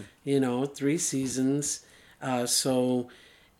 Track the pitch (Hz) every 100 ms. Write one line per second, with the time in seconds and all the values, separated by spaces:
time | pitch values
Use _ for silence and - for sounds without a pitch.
0 | 101 - 139 139 131 123 139 - 139 170
1 | - 135 131 123 131 143 139 - - -
2 | - - 135 123 123 - 135 127 127 127
3 | 120 - - - -